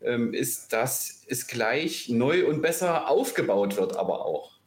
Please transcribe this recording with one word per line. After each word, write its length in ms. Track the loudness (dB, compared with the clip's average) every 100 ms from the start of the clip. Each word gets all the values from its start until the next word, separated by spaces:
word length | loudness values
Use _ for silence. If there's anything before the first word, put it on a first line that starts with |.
ähm, 320 | -2 0 0
ist, 380 | 0 -2 -4 -2
dass 540 | 0 0 -2 -6 -10 -8
es 200 | -8 -6
gleich 600 | -2 0 0 -2 -4 -2
neu 400 | 2 4 4 4
und 140 | 2
besser 480 | 0 2 0 0 2
aufgebaut 680 | 2 2 0 2 2 2 0
wird, 220 | 0 0
aber 280 | -2 -2 -2
auch. 280 | -4 -6 _